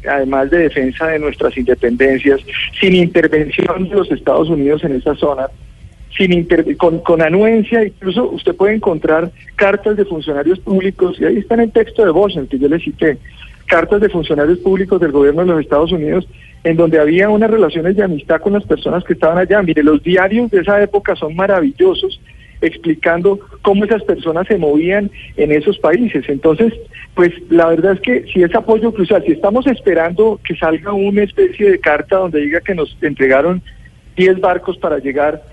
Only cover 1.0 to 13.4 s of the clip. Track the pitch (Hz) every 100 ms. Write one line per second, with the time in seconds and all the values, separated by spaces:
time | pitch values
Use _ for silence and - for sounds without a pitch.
1 | 160 160 147 123 135 127 123 127 120 120
2 | 135 135 143 139 - - - - 196 185
3 | 170 175 160 156 147 - 175 170 185 202
4 | 185 143 - 143 160 160 139 151 165 131
5 | - 143 160 139 135 - - - - -
6 | - - 196 175 170 170 160 147 175 165
7 | 170 165 160 175 214 226 202 233 214 -
8 | 190 180 247 170 - 170 196 220 214 160
9 | 160 156 170 - - - 196 202 214 208
10 | 202 170 151 143 147 185 - 190 190 190
11 | 180 - 160 240 196 226 233 226 220 -
12 | 208 160 202 165 131 135 139 165 - -
13 | 160 131 - -